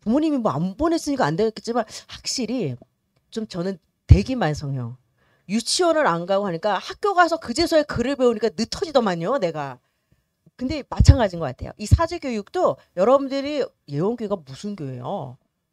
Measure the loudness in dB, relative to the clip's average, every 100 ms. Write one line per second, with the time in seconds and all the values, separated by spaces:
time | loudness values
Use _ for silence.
0 | 0 2 2 0 0 0 -2 0 0 0
1 | 0 0 0 0 -2 -2 -4 -4 -4 -8
2 | -18 -12 -8 -6 -4 -2 -4 -6 -14 _
3 | _ _ _ -10 -8 -6 -6 -6 _ _
4 | 6 6 4 0 -2 -2 -4 -6 -8 -12
5 | _ _ _ _ -4 -4 -2 2 2 4
6 | 2 0 0 0 0 -2 -2 -2 -4 -4
7 | 0 4 4 2 -4 -2 2 2 2 0
8 | -2 2 2 2 0 -2 -6 -4 0 2
9 | 2 0 -2 0 -2 -4 -8 -10 _ _
10 | _ _ _ _ _ -8 -6 -6 -2 4
11 | 6 6 4 -2 -6 -6 -12 -8 2 4
12 | 4 -2 -4 -4 -4 0 0 0 _ 0
13 | 2 2 2 -6 -4 -4 -6 _ -8 -4
14 | -2 -4 -6 -6 -8 -12 -10 -10 -10 -10
15 | -8 -8 -10 -16 _ _ _